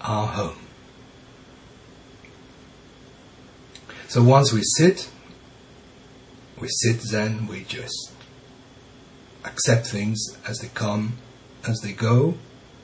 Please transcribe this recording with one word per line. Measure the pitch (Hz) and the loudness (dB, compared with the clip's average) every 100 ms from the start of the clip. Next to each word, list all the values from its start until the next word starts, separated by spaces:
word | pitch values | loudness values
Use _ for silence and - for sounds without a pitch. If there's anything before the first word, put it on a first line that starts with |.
our | - 107 107 | -4 -2 -2
home. | - 92 - - - - - - - - - - - - - - - - - - - - - - - - - - - - - - - - - - - - | -4 -6 -8 -18 -20 -20 -20 -20 -20 -20 -20 -20 -20 -20 -20 -20 -20 -20 -20 -20 -20 -20 -20 -20 -20 -20 -20 -20 -20 -20 -20 -20 -20 -20 -20 -20 -20 -4
So | 120 | 6
once | 120 135 135 | 8 8 6
we | 110 | 2
sit, | 101 - 170 190 - - - - - - - - - - - - - - - - | 0 4 4 4 -4 -16 -20 -20 -20 -20 -20 -20 -20 -20 -20 -20 -20 -20 -20 -14
we | - | -6
sit | - 117 117 - | -2 0 0 -2
then, | 110 107 110 110 | -2 -2 -4 -6
we | 92 | -8
just | 95 - - - - - - - - - - - - - - - - - | -12 -12 -10 -10 -12 -18 -20 -20 -20 -20 -20 -20 -20 -20 -20 -20 -20 -20
accept | - - - 120 - | -14 -2 2 2 0
things | 104 104 110 - - - | -4 -4 -4 -6 -12 -12
as | 110 | -10
they | - | -10
come, | - 107 104 107 123 - - - - - | -6 -4 -2 -4 -8 -14 -20 -20 -10 -6
as | 110 | -6
they | 104 | -6
go. | 95 117 120 156 170 - - - - | -4 2 4 4 0 -10 -20 -20 -20